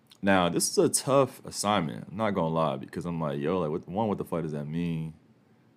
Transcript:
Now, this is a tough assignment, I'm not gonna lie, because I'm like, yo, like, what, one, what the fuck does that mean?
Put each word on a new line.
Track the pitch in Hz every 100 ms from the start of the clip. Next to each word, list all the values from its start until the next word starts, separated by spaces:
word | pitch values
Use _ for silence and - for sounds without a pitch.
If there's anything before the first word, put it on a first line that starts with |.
| _ -
Now, | 98 95 87
this | 87 -
is | -
a | 156
tough | - - 135 131 -
assignment, | 90 - 101 104 78 55 -
I'm | 92
not | 110
gonna | 95 80
lie, | 80 78 67
because | - - 82
I'm | 82
like, | 78 71
yo, | 71 92
like, | 78
what, | 85 82
one, | 92 113
what | 95
the | -
fuck | 85
does | 80
that | 73 73
mean? | 82 85 80 80 78 _ _ _ _ _